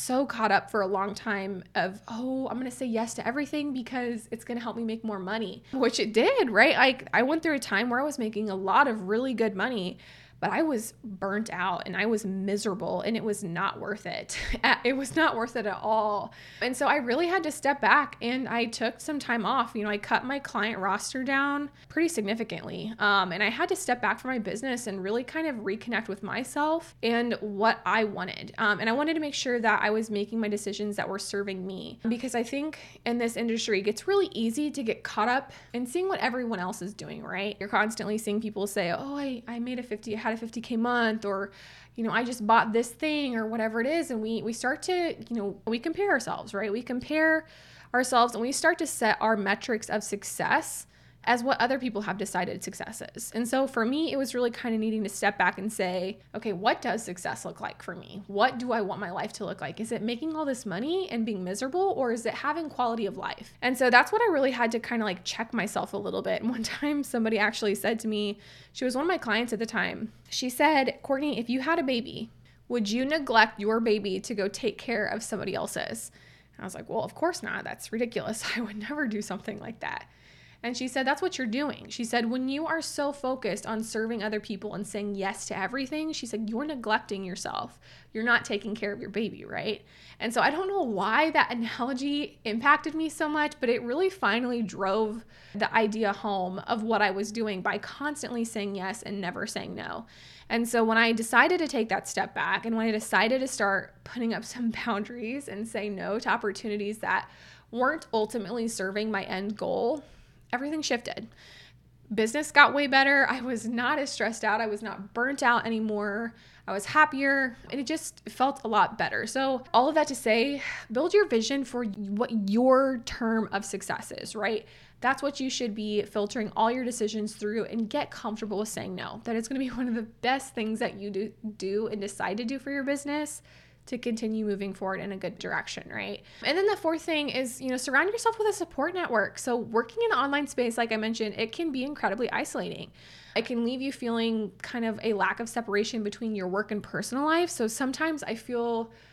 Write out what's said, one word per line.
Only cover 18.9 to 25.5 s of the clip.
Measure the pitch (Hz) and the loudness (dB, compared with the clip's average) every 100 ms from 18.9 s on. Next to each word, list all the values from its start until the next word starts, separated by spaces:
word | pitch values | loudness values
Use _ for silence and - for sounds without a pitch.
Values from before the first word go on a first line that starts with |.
| - | -2
some | - 294 | -6 -4
time | - 233 | -2 0
off. | 220 262 233 | 2 2 0
You | 220 | -2
know, | 208 | -2
I | 202 | -2
cut | - 233 | 2 0
my | 247 277 | 2 -4
client | 277 196 214 208 | -4 -2 -2 0
roster | 185 202 - 262 | 0 0 -2 -4
down | 254 269 285 285 285 - - | 0 2 2 0 -4 -10 -6
pretty | 311 330 | 0 2
significantly. | 240 196 226 220 170 - - 214 226 | 2 -2 -2 -4 -8 -8 -6 -8 0
Um, | 208 196 185 | 4 4 4
and | 175 | 2
I | 208 | 0
had | 240 349 | 2 0
to | 349 | 0
step | - 247 | 0 0
back | 208 220 | 0 0
from | 254 | -2
my | 254 | -2
business | 202 214 269 240 220 | -2 -4 -2 -2 -4
and | 190 | -4
really | 190 233 | -2 -2
kind | - 320 | -2 -2
of | 320 | -2